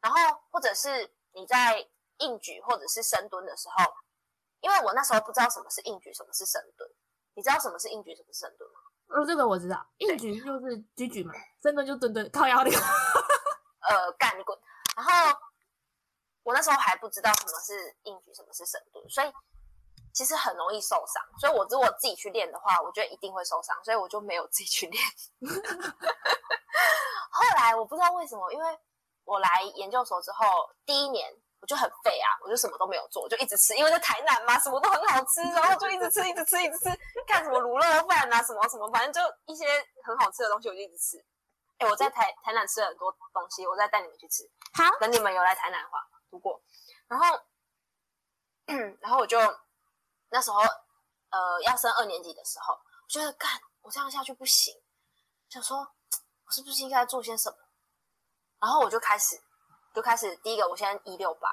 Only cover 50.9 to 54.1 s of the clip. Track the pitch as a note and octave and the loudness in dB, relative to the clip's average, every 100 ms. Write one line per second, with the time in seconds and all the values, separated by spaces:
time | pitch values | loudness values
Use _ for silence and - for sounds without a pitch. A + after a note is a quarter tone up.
50.9 | _ _ _ _ F#3+ F3+ F3 G3 B3 A#3+ | _ _ _ _ -2 0 0 0 2 2
51.9 | A3+ A3 F3 F3 D#3 - - - - _ | 0 -2 -6 -12 -14 -12 -10 -6 -6 _
52.9 | _ _ D4+ D4+ C#4 - - _ _ - | _ _ -6 -6 -6 -6 -6 _ _ -14
53.9 | C4+ C#4+ | -8 -8